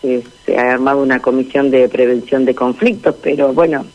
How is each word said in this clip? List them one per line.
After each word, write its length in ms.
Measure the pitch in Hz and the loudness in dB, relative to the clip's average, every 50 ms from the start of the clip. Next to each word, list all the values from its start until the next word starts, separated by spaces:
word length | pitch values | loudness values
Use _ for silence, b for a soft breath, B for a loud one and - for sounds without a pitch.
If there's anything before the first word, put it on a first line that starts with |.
| - | 0
Eh, 180 | 131 127 123 120 - - - _ | -2 -2 -2 -4 -8 -20 -12 _
se 100 | - - - | -2 -2 0
ha 140 | 123 123 | 0 0
armado 280 | 127 123 131 139 139 139 | 0 0 0 0 0 2
una 180 | 139 131 131 123 | 2 0 0 0
comisión 500 | - 131 123 131 127 131 - 143 139 139 | 0 0 0 0 -2 -2 -2 0 0 2
de 160 | 131 131 127 120 | 4 4 2 2
prevención 560 | - 127 127 123 127 120 117 - - 131 131 | 2 0 2 2 2 -2 -2 -2 -2 0 2
de 100 | 123 123 | 0 0
conflictos, 580 | - 127 127 123 - 208 247 220 - - - - - | 0 -2 -4 -2 0 -2 -2 -2 0 -2 -4 -4 -2
pero 300 | - - 147 143 143 135 | -4 -4 -2 0 0 0
bueno 340 | 131 143 170 170 156 139 127 - - | 2 2 2 2 0 -4 -6 -10 -18